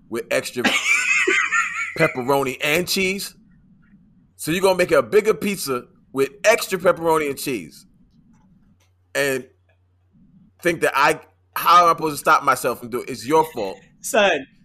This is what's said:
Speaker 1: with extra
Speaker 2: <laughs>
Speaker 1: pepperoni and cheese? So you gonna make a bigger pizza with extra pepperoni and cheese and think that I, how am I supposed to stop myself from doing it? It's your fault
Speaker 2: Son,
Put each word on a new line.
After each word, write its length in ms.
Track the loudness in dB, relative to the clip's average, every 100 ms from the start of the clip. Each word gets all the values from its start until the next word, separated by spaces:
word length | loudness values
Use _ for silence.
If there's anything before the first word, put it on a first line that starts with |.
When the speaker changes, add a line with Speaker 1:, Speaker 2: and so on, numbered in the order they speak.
| _
Speaker 1:
with 180 | -10 -4
extra 320 | -4 -4 -4
Speaker 2:
<laughs> 1400 | -2 -2 0 0 0 -2 0 -2 0 -2 -4 -6 -8 -2
Speaker 1:
pepperoni 580 | -2 -2 -2 -2 -2 -4
and 240 | -2 -2 -2
cheese? 460 | -2 -2 -4 -10 -16 _ _ _ _ _ _ _ _ _ _
So 140 | -6
you 100 | 0
gonna 180 | 2 2
make 140 | 2
a 100 | 2
bigger 320 | 4 2 2
pizza 500 | 0 -2 -4 -4 -6 -6 _ _
with 180 | -4 -4 0
extra 340 | 0 2 -2 0
pepperoni 500 | 0 0 0 0 0
and 80 | -6
cheese 480 | -6 -6 -8 -18 -20 _ _ _ _ _ _ _ _ _ _ _ _
and 320 | -4 -2 -4 -8 _ _ _ _ _ _ _ _ _ _ _
think 180 | -4 0
that 100 | 0
I, 260 | 2 2 2 -6 _ _ -4
how 260 | 6 8
am 40 | 8
I 100 | 4
supposed 180 | -2
to 40 | -2
stop 240 | 2 4
myself 360 | 4 0 0 -4
from 100 | -6
doing 140 | -8
it? 60 | -6
It's 160 | -10 2
your 180 | 2 2
fault 260 | -4 -8 -8 -18 _
Speaker 2:
Son, 460 | -2 2 2 0 -6 _